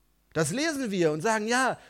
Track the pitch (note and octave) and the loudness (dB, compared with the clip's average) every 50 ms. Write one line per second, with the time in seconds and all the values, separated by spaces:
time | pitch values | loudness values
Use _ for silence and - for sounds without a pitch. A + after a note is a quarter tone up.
0 | _ _ _ _ _ _ - D3 E3 C3 E3+ B3 D4+ E4 D#4 C4+ C4+ A3+ F#3+ F#3+ | _ _ _ _ _ _ -2 -2 0 0 0 -2 -2 -2 -2 -2 -4 -2 0 2
1 | F3 D#3 D3+ D#3 D3+ A3+ A3 A3 G#3+ A3 A#3+ B3 C4 A#3+ F3+ - - - | 2 2 2 0 0 0 0 0 0 0 0 2 2 0 -2 -4 -8 -18